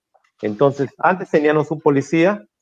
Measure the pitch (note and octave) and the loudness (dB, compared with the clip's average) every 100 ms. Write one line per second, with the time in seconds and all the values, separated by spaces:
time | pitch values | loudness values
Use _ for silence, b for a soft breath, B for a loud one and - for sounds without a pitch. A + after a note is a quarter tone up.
0 | _ _ _ _ G#2+ G#2 C#3+ C#3 B2+ - | _ _ _ _ -6 0 0 0 -6 -2
1 | D#3+ F#3 F#3 D#3+ D3+ D#3 C#3+ D#3 D3+ C#3 | -2 -2 -2 0 2 0 -2 -2 0 0
2 | C3+ E3 F3 G#3 - _ | 0 2 2 0 -8 _